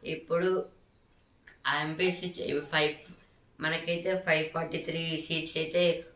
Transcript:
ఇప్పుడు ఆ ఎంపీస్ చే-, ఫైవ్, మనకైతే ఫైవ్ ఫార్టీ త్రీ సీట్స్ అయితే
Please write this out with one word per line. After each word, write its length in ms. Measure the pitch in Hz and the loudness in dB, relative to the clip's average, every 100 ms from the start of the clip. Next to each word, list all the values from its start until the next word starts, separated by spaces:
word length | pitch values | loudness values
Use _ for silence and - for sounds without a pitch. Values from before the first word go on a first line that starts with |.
| - | -6
ఇప్పుడు 380 | 156 - 165 185 185 - - _ _ _ _ _ _ - - 131 | -6 0 2 4 2 0 -12 _ _ _ _ _ _ -20 -6 -2
ఆ 20 | 147 151 | 0 0
ఎంపీస్ 360 | 160 185 175 180 - | 0 0 0 -6 -6
చే-, 100 | - 143 147 | -2 -2 0
ఫైవ్, 220 | 156 151 151 - - - _ _ - | 2 2 0 -12 -20 -20 _ _ -6
మనకైతే 460 | 156 165 170 170 185 185 175 | -2 -2 -2 -2 0 0 2
ఫైవ్ 200 | 156 156 | 2 2
ఫార్టీ 240 | 180 156 160 - | -2 -2 -4 -4
త్రీ 160 | 165 165 156 - | -4 -2 -4 -2
సీట్స్ 300 | 165 156 160 | -4 -2 -4
అయితే 200 | 156 175 175 165 - | 0 4 4 2 -4